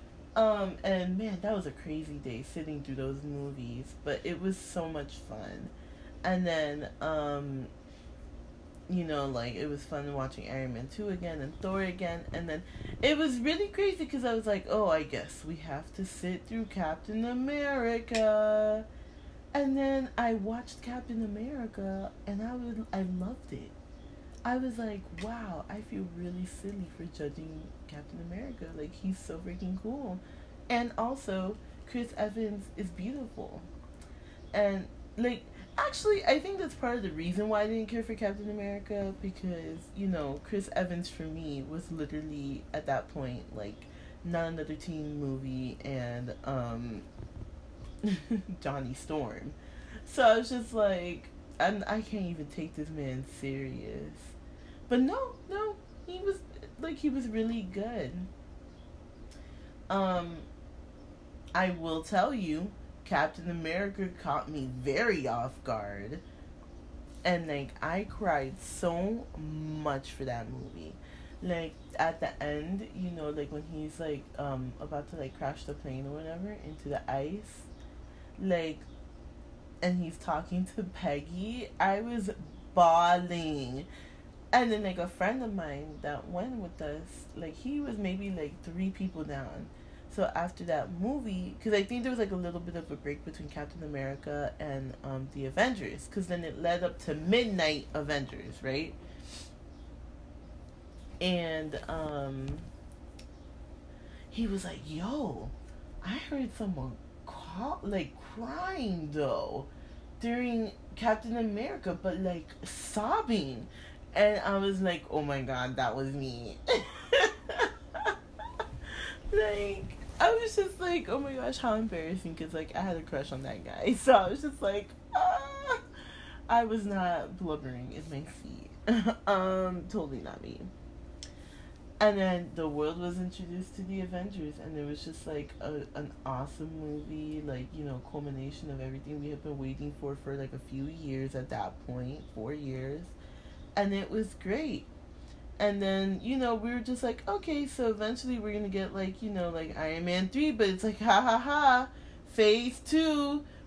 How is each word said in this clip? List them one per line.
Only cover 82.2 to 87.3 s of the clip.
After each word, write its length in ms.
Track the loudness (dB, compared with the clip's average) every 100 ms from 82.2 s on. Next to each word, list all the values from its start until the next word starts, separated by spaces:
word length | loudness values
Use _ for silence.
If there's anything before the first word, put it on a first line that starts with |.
| -2 -4 -8 -12 4
bawling. 1120 | 10 12 12 10 8 6 0 0 0 -2 -4 -6 -12 -14 -14 -16 -16 6
And 180 | 8 8
then, 100 | 6
like, 160 | 2 0
a 100 | 0
friend 340 | 2 4 4
of 120 | 0
mine 440 | -2 -2 -2 -6 -6
that 260 | -4 -4 -2
went 280 | -2 -2 -4
with 240 | -6 -4
us, 460 | -4 -4 -8 -12 -12